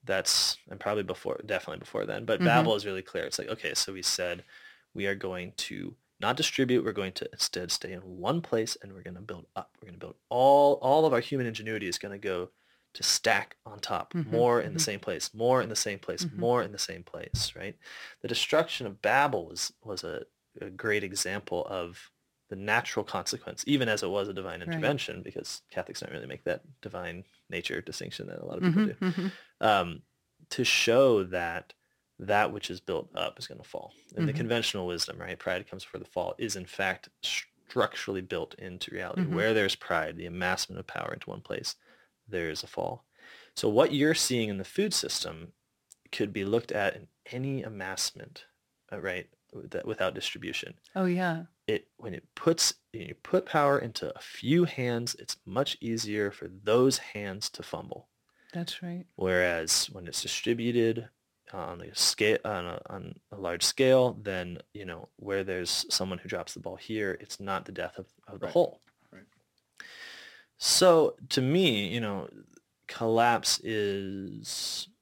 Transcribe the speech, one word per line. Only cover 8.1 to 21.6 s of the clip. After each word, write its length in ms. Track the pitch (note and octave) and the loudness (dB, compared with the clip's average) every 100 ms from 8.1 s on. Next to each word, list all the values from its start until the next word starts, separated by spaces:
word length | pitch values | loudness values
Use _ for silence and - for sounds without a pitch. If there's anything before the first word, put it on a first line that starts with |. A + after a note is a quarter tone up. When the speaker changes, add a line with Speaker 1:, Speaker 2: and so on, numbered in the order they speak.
| F#2 F#2 E3 | -4 0 0
Speaker 1:
place, 340 | E3 A#2 A2 - | 2 0 0 -4
and 120 | G2+ | -10
we're 100 | F#2+ | -14
gonna 180 | F2+ F2+ | -14 -12
build 260 | G#2 E2+ D#2+ - | -12 -12 -10 -12
up. 200 | - _ | -12 _
We're 60 | G2 | -20
gonna 100 | F2 | -14
build 160 | - - _ | -14 -16 _
all, 460 | A#2+ C3+ C#3+ C#3+ | 6 8 10 8
all 300 | C#3+ B2+ D3 | 6 6 6
of 80 | D#3+ | 6
our 60 | A#2+ | 4
human 260 | - C#3 B2 | 2 -2 -2
ingenuity 420 | G#2+ A2 G#2+ G2 | -4 -4 -2 -2
is 100 | - | -4
gonna 200 | G2+ G2 | -6 -6
go 320 | G2+ F2+ F2+ _ _ _ _ | -4 -2 -4 _ _ _ _
to 80 | - | -2
stack 540 | - - A#2 G2 - - A2+ | 2 2 4 2 0 -16 -18
on 140 | G#2 | -10
top, 320 | - F2 - | -4 -4 -2
Speaker 2:
Mm-hmm. 180 | F3 C#3 | -4 0
Speaker 1:
more 300 | A2+ A#2+ A#2+ | 4 6 6
in 60 | - | 2
the 60 | E3 | 0
Speaker 2:
Mm-hmm. 60 | |
Speaker 1:
same 160 | A2+ G2+ | -2 -2
place, 300 | - F2 - | -4 -4 -6
more 260 | G#2+ A#2 B2+ | 0 4 4
in 60 | A2+ | 2
the 80 | G#2+ | -2
same 220 | A2 G2 | -2 -4
place, 260 | - C#3+ | -6 -4
Speaker 2:
Mm-hmm. 160 | F3 G#2+ | -4 0
Speaker 1:
more 220 | A#2 B2 | 2 2
in 80 | G#2 | 0
the 60 | G#2 | -6
same 240 | - F2+ | -8 -8
place, 500 | F2 E2+ E2+ - - - | -12 -14 -6 -4 -4 -4
right? 200 | F#2+ - - - - - | -12 -12 -18 -16 -16 -12
The 60 | B2 | -4
destruction 580 | A#2+ - D#3 E3 - A2+ | -2 2 2 2 -4 -6
of 160 | G2 | -2
Babel 440 | G#2 B2+ C#3+ A2 E2 | 2 4 4 0 -4
was, 260 | F2 - _ | -6 -6 _
was 200 | A2+ F#2+ | -10 -8
a, 180 | E2+ D2 - _ _ - | -6 -8 -10 _ _ -14
a 100 | G2 | -12
great 320 | F#2 A2+ G#2 | -6 0 0
example 640 | G2 F#2+ F2+ G2+ - F2 | 0 -4 -2 -4 -4 -4